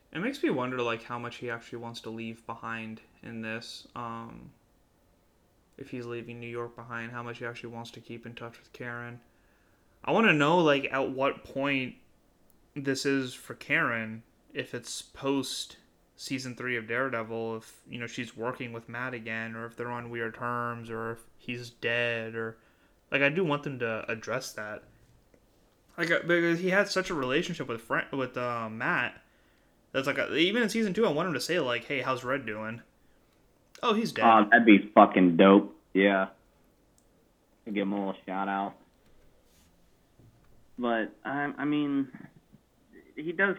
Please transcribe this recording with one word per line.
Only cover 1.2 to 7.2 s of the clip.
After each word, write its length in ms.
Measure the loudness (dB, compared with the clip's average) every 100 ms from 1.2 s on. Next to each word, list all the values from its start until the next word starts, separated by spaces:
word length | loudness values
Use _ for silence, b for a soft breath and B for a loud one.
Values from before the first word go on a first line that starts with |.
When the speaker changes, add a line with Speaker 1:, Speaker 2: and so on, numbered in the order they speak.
| -8 -10
Speaker 1:
he 120 | -8
actually 300 | -8 -10 -12
wants 220 | -12 -12
to 100 | -10
leave 340 | -8 -8 -10 -12
behind 560 | -12 -8 -8 -10 -12 -18 _
in 180 | -14 -10
this. 460 | -8 -8 -10 -14 -14 -12
Um, 560 | -10 -10 -12 -16 -20 -20 _ _ _ _ _ _ _ _ _ _ _ -20
if 100 | -12
he's 160 | -10 -8
leaving 340 | -10 -10 -12
New 80 | -10
York 260 | -8 -10 -12
behind, 360 | -12 -10 -10
how 120 | -10